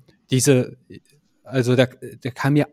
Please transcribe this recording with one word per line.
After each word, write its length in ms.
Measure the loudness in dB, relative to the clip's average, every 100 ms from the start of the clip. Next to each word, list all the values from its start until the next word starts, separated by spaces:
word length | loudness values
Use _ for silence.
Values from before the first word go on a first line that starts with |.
| _ _ -4
diese, 460 | 0 2 2 0 -8 -20 -20 _ _ _ _
also 340 | -6 -2 0 2
da, 100 | 0
da 440 | -4 -18 -14 -12
kamen 240 | -6 0
mir 140 | 0 0